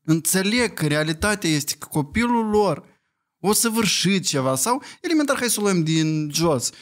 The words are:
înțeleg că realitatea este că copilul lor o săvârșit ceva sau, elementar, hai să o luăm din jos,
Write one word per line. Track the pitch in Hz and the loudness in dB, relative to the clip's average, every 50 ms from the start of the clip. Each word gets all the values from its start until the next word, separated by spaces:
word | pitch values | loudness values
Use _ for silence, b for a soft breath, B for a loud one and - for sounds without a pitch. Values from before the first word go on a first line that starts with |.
| _ | _
înțeleg | 156 156 165 156 - - 190 190 202 220 247 240 214 - | 0 0 2 2 0 0 0 2 2 2 2 0 -2 -2
că | - 156 | -2 -2
realitatea | 147 147 151 156 160 165 156 202 208 208 202 190 170 | 0 0 0 0 -2 -2 -2 0 -2 0 0 0 0
este | 156 147 143 - - - | 0 0 -2 -4 -8 -8
că | - | -12
copilul | - - 160 143 143 - 220 233 240 240 233 220 214 | -6 -4 -4 -4 -2 -2 -2 0 0 0 0 0 2
lor | 208 214 208 185 147 - b b b b b b b _ _ _ _ _ | 2 2 2 2 0 -4 b b b b b b b _ _ _ _ _
o | 165 190 | -2 0
săvârșit | 214 - - 233 220 226 220 175 - - - 180 202 190 143 | 2 2 0 0 0 0 0 0 0 0 0 0 0 0 0
ceva | - - 143 131 131 131 | -2 -2 0 0 0 0
sau, | 131 - 220 247 285 B B B B | 0 0 0 -2 -2 B B B B
elementar, | - 339 339 302 294 277 254 233 | -4 0 0 2 2 0 0 0
hai | 247 233 | 0 -2
să | 226 - | 0 0
o | |
luăm | 208 202 190 175 160 | 0 2 2 2 2
din | 156 160 160 160 156 156 156 151 147 | 2 2 2 2 2 0 -2 -2 -4
jos, | 143 160 165 170 147 123 - - B B | -2 0 2 2 2 0 -2 -4 B B